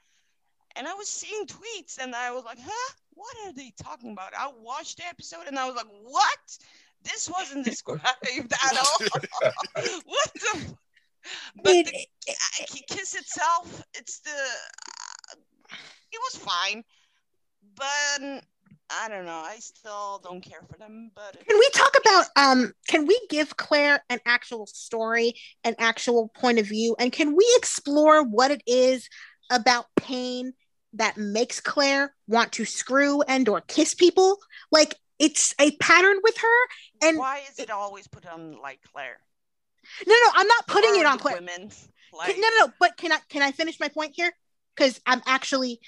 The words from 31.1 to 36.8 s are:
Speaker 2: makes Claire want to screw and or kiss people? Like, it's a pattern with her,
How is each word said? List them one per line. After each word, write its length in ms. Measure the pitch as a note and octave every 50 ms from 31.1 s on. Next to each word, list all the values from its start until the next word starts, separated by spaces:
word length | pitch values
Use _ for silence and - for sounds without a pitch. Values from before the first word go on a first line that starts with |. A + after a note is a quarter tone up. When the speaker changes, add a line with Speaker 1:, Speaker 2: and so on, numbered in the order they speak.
| -
Speaker 2:
makes 440 | G#3 G#3+ G#3 G3+ G#3+ B3 A#3+ - -
Claire 540 | - - - D4+ C#4+ C#4 C#4 C#4 C#4 C#4+ _ _ _ -
want 240 | G#3 A#3 A3+ - -
to 120 | - A3+
screw 580 | - - - - - B3 C#4 C#4+ C#4+ C#4+ C#4+ C#4
and 260 | - C4 C4 C4 A3+
or 140 | G3+ E3 -
kiss 320 | - - - D4+ - -
people? 440 | - F4 E4+ - F#4+ F#4 F#4+ G4 G4+ _ _ - - - -
Like, 240 | - D#4 D4+ D4+ - - _ _ _ -
it's 360 | D4 D#4 D#4 - - - - -
a 100 | C#4 D4+ D4
pattern 420 | - - - E4 F4 F4+ G4 G4+ G4 F#4+
with 140 | A4 G#4+ -
her, 680 | - A4+ A#4 A#4+ B4 - - -